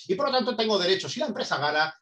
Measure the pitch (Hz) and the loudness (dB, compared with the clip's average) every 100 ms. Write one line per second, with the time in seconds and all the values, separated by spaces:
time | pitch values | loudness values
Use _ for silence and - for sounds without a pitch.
0 | - - 277 262 247 220 220 202 175 190 | -4 0 2 2 0 0 2 2 2 0
1 | - - 294 170 - 143 147 151 156 - | -2 -4 -4 -4 -4 -2 0 2 0 -2